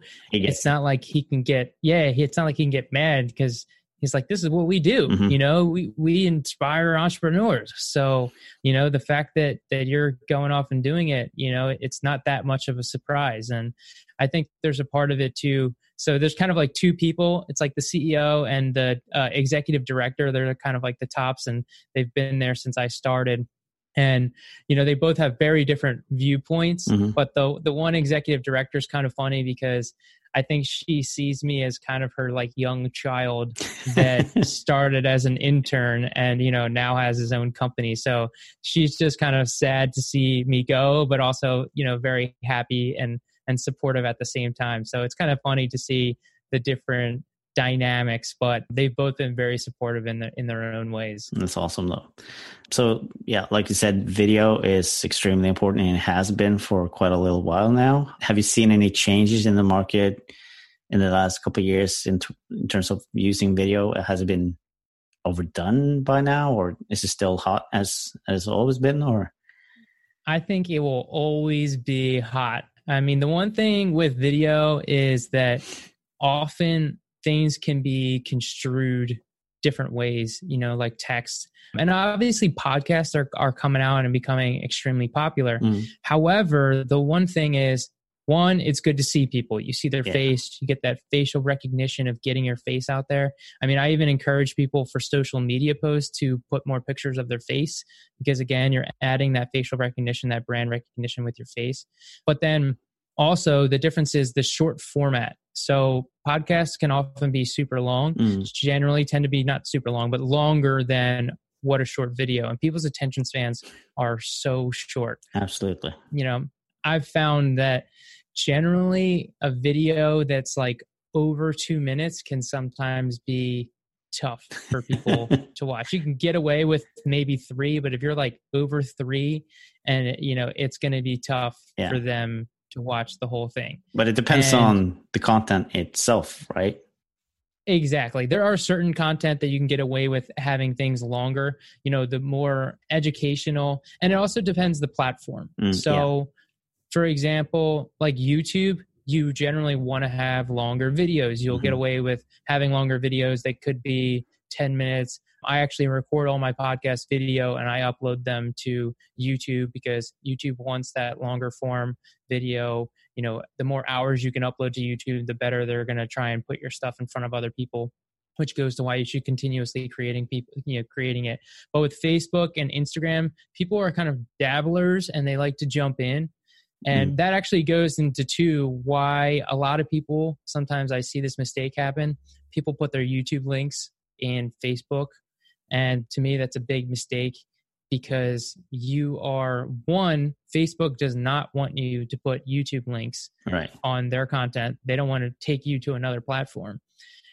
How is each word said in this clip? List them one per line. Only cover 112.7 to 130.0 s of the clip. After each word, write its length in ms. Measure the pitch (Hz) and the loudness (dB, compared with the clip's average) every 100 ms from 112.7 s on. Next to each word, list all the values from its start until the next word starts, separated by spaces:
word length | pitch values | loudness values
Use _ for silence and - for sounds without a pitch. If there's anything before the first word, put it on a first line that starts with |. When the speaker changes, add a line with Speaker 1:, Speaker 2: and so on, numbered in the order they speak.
| 165 | -2
Speaker 2:
attention 400 | 156 - 135 135 | -4 -4 -4 -4
spans 400 | 123 131 120 117 - - _ - | -4 -4 -4 -6 -12 -20 _ -4
are 240 | 120 113 | -2 -4
so 500 | - - 135 127 123 | -6 -6 -2 -2 -2
short. 480 | - - 127 117 120 _ | -6 -8 -6 -6 -8 _
Speaker 1:
Absolutely. 600 | 101 95 - 98 87 76 - _ | -6 -4 -4 -4 -4 -8 -10 _
Speaker 2:
You 120 | 147 | -4
know, 200 | 131 123 139 - _ _ | -2 -2 -6 -12 _ _
I've 240 | 151 160 - | -2 0 0
found 500 | 160 151 147 139 131 | 0 2 4 2 2
that 280 | 135 127 - _ - - _ - | 2 0 -4 _ -20 -20 _ -4
generally 1000 | - 143 170 180 185 185 185 175 - - | 0 2 4 2 2 2 2 0 -2 -4
a 80 | 143 | -4
video 720 | 123 143 147 156 156 151 156 | 0 2 2 2 4 4 2
that's, 340 | 139 135 131 139 | 2 -2 -2 -2
like, 280 | 127 120 - _ _ | -2 -4 -12 _ _
over 400 | 156 156 147 156 | 0 0 0 -2
two 280 | 151 - 156 | -2 -4 -2
minutes 420 | 139 139 165 - | -2 -2 -4 -6
can 180 | - 135 | -6 -6
sometimes 800 | 120 135 131 - 131 131 127 120 | -4 -6 -6 -6 -4 -2 -2 -4
be 520 | - 127 123 123 120 _ _ _ _ | -4 -2 -2 -4 -6 _ _ _ _
tough 320 | - 131 117 - - - | -8 -8 -8 -14 -18 -6
for 100 | 131 | -6
people 440 | - 127 - 117 117 | -2 -4 0 0 2
Speaker 1:
<laughs> 280 | 135 139 - | 0 0 -8
Speaker 2:
to 100 | 135 | -6
watch. 260 | 117 - | -6 -4
You 80 | 185 | -4
can 140 | 147 | -2
get 220 | 131 170 170 | -2 0 0
away 280 | 151 147 | 2 2
with 200 | 156 151 - - | 2 0 -2 -6
maybe 320 | 143 143 143 131 | -2 0 0 -2
three, 440 | - 131 143 151 | -4 -4 -2 -2
but 120 | 139 | -2
if 80 | 123 | -2
you're, 140 | 147 | -2
like, 260 | 147 127 - _ | -2 -4 -6 _
over 260 | 139 143 147 | -2 0 -2
three 640 | 131 - 127 139 143 156 - _ - _ | -2 -6 -4 -2 -2 -4 -8 _ -20 _
and, 300 | 139 131 | -2 0